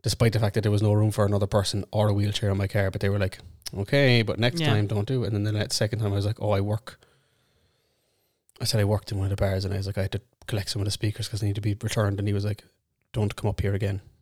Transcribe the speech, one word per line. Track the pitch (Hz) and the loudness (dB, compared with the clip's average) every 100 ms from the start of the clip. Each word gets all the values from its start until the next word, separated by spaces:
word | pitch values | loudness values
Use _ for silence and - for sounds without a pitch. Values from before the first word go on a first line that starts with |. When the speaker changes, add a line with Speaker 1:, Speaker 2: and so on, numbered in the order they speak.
Speaker 1:
Despite | - - 117 | -4 2 2
the | 107 | 4
fact | 107 | 0
that | 110 | 2
there | 104 | 2
was | 104 | 2
no | 107 | 4
room | 104 107 | 4 4
for | 104 | 2
another | 101 101 101 | 2 2 2
person | 104 98 104 - | 2 0 -4 -2
or | 107 107 | 0 2
a | |
wheelchair | 101 104 101 101 | 2 0 0 0
in | 98 | 0
my | 98 | 0
car, | 104 98 | 0 -2
but | 98 | 0
they | 101 | 0
were | 101 | 0
like, | 95 - - - - | -2 -4 -20 -18 -10
"Okay, | 95 101 143 135 120 | -8 0 4 4 4
but | 107 - | 2 0
next | 120 170 | 0 0
Speaker 2:
Yeah. | 151 | 0
Speaker 1:
time | 107 104 | 2 2
don't | 107 104 | 0 0
do | 131 | -2
it." | 104 | 0
And | |
then | 104 | 0
the | 104 107 | 0 -2
next, | - - | -2 -2
second | 110 110 | -2 0
time | 107 | 0
I | |
was | 101 | 0
like, | 101 110 | -2 -2
"Oh, | 104 | 0
I | 98 | 0
work." | 101 107 - - _ _ _ _ _ _ _ _ _ _ _ _ _ _ _ - | 0 -4 -6 -20 _ _ _ _ _ _ _ _ _ _ _ _ _ _ _ -4
I | |
said, | 107 110 | 0 2
"I | |
worked | 101 104 - | 2 0 -2
in | 98 | -4
one | |
of | 98 | -2
the | 98 | 0
bars," | 101 95 | 0 0
and | 98 | -2
I | 98 | -4
was | 98 | -4
like, | 98 | -4
"I | |
had | 95 | -4
to | 98 _ _ | -6 _ _
collect | - 113 95 | -6 -6 -4
some | 104 | -4
of | |
the | 98 | -4
speakers | - 107 101 107 | -2 -4 -4 -6
'cause | 104 | -4
they | 104 | -2
need | |
to | 101 | -2
be | 104 101 | -2 -2
returned." | 110 - 104 98 | -2 0 0 0
And | 101 | 0
he | |
was | 101 | 0
like, | 104 101 _ _ _ _ _ | -2 -6 _ _ _ _ _
"Don't | 117 101 | -2 -2
come | - 107 | 0 -4
up | 95 | 0
here | 98 | -2
again." | 98 101 98 - _ | 0 -2 -4 -10 _